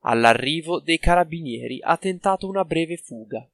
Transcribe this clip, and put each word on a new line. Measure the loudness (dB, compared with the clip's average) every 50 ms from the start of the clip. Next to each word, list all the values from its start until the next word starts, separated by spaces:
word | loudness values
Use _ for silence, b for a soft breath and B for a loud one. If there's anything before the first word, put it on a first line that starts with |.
| 0
All'arrivo | 0 0 6 6 6 6 6 2 -4 -4 -4 -4 -4 -4 -4
dei | 0 -2 -2 2
carabinieri | 4 4 4 4 4 0 -4 -10 -8 -8 -8 -8 -8 -8 -10 -6
ha | 0 -2 -2 0
tentato | 0 -6 -6 -2 -2 -2 -2 -2 -4 -6
una | -4 -4 -2
breve | -2 -2 -2 -2 -4 -6
fuga, | -12 -12 -16 -16 -16 -12 -10 -10 -10 -10 _